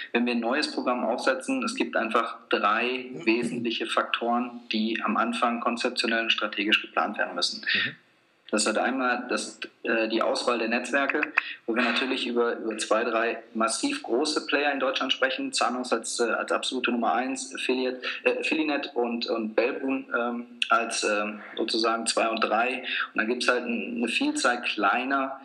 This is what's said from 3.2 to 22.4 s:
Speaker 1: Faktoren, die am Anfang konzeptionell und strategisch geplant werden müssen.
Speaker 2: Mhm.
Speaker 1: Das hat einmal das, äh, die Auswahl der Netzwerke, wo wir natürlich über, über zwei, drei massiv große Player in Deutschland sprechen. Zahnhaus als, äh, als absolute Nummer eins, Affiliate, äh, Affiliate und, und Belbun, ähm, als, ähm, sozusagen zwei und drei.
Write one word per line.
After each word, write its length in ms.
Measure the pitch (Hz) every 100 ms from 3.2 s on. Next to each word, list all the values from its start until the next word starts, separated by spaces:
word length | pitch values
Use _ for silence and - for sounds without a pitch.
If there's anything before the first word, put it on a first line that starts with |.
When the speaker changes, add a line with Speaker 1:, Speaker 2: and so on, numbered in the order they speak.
| 110 117 120 120 117 - 113
Speaker 1:
Faktoren, 760 | - 110 - 117 120 123 120 -
die 300 | 110 110 113
am 140 | 107 104
Anfang 440 | 113 117 120 117
konzeptionell 600 | 120 120 123 120 113 113
und 100 | 113
strategisch 520 | - 107 - 101 104
geplant 340 | - - 82 -
werden 160 | -
müssen. 280 | - - 107
Speaker 2:
Mhm. 340 | - - 131 - _ _ _ _ -
Speaker 1:
Das 140 | 107 110
hat 140 | 107
einmal 480 | 104 131 123 120 -
das, 300 | 110 - - - _
äh, 240 | 120 113 110
die 160 | 113
Auswahl 340 | - 131 - 117
der 120 | 110
Netzwerke, 520 | 120 120 139 139 151 151 - - - -
wo 80 | 113
wir 80 |
natürlich 420 | 120 - 131 131 120
über, 320 | 120 117 113
über 180 | 113 107
zwei, 240 | - 107
drei 400 | 120 113 117 - -
massiv 480 | 110 113 - 143 -
große 460 | - 117 151 156 -
Player 260 | 143 147
in 60 | 139
Deutschland 340 | 131 131 135
sprechen. 400 | - 131 131 135
Zahnhaus 400 | - 113 123 120
als, 260 | 113 - -
äh, 40 |
als 280 | 117 - -
absolute 380 | 101 - 131 120
Nummer 240 | 120 110
eins, 400 | 117 131 131 -
Affiliate, 480 | - - 127 127 127 - -
äh, 160 | 123 120
Affiliate 500 | 120 156 156 143 - 120
und, 320 | 117 117 -
und 260 | 113 110
Belbun, 580 | - 123 - 135 135 131 120
ähm, 300 | 120 120 120 - -
als, 340 | 117 110 107
ähm, 380 | 107 104 107 107 - -
sozusagen 500 | 113 117 113 117 117
zwei 200 | - 113
und 120 |
drei. 380 | 110